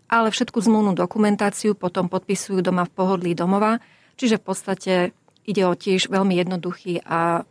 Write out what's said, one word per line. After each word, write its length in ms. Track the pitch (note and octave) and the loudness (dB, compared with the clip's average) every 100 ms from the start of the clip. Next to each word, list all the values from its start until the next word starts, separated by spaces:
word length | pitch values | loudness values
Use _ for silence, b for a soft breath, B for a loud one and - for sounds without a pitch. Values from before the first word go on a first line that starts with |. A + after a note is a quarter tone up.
| - | -2
ale 240 | A#3 A3+ | 2 2
všetku 240 | G#3 A#3 A#3 | 0 -2 0
zmluvnú 380 | G#3 G#3+ G#3 | 2 4 2
dokumentáciu 800 | F3 F3+ A3 G#3 G3+ G3+ G3+ G#3+ | 0 0 2 2 2 0 0 -2
potom 320 | G3+ F3+ F#3+ F3+ | -2 -2 -2 -2
podpisujú 560 | F#3+ - G3 - F#3+ | -4 -4 -4 -2 -2
doma 240 | F3+ F3+ F3 | 0 0 -2
v 80 | |
pohodlí 400 | - F#3 F#3+ F3+ | -2 0 0 -2
domova, 480 | E3+ F3 G3 G#3+ A3+ b b b | -2 0 2 2 0 b b b
čiže 240 | - B3+ G#3+ | -4 0 0
v 60 | |
podstate 480 | - F#3+ - F#3+ - F#3 F3+ - _ _ | -2 -8 -4 -6 0 0 0 -4 _ _
ide 240 | - G3+ F#3 | -4 0 2
o 80 | |
tiež 320 | F3 - F#3 - | 0 0 0 0
veľmi 240 | G3 G3 F3+ | 0 2 2
jednoduchý 640 | F3+ F#3 E3+ F3+ F#3+ E3+ | 0 -4 -6 -8 -6 -6
a 400 | - E3 E3+ E3+ - | -4 -2 0 -2 -4